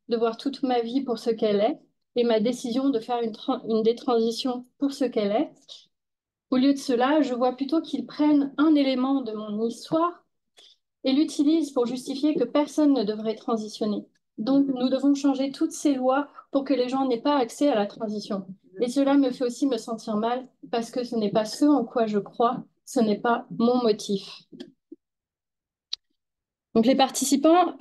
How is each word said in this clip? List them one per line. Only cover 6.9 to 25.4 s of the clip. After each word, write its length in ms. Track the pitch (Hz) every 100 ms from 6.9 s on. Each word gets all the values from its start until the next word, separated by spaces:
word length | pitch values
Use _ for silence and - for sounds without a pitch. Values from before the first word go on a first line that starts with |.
| 240 254 311
je 100 | 247
vois 200 | 247 254
plutôt 280 | 254 277 320
qu'ils 240 | 320 262 -
prennent 480 | - 302 294 277 -
un 160 | 311 294
élément 460 | 269 254 262 277
de 120 | 226
mon 320 | 214 214 208 233
histoire 580 | 233 - 320 349 339 _ _ _ _ _ _ _ _ 262
et 60 |
l'utilisent 600 | 269 311 - 285 320 285
pour 160 | - 233
justifier 480 | 254 - 269 302 302
que 80 |
personne 500 | 240 294 294 - 302
ne 100 | 269
devrait 320 | 208 214 220 214
transitionner. 720 | - 226 214 - 214 202 - _ _ -
Donc, 300 | 220 277 277
nous 220 | 254 254
devons 260 | 262 285 277
changer 360 | 285 247 277
toutes 200 | - 320
ces 240 | - 302 262
lois 340 | 254 269 285 - -
pour 120 | 277 269
que 100 | 254
les 140 | 247
gens 180 | 269 262
n'aient 140 | 233
pas 160 | 285 294
accès 320 | 233 - 285
à 60 | 220
la 120 | 208
transition. 580 | - 220 214 - 196 190 - _ -
Et 80 | 240
cela 260 | 269 277 285
me 160 | 262
fait 120 | 247
aussi 220 | 240 240 277
me 120 | 226
sentir 400 | 240 226 - 208
mal 300 | 226 254 254 _ 269
parce 220 | 240 226
que 120 | 254
ce 120 | 240 233
n'est 160 | 208
pas 140 | 220 214
ce 200 | - 294
en 180 | 277
quoi 220 | 233 247 226
je 140 | 208
crois, 440 | 196 - 240 254 - _ -
ce 140 | 269
n'est 200 | 220 208
pas 280 | 240 233 - 170
mon 240 | 233 247
motif. » 480 | 240 208 - 196 - - _ - - _ _ - _ _ _ _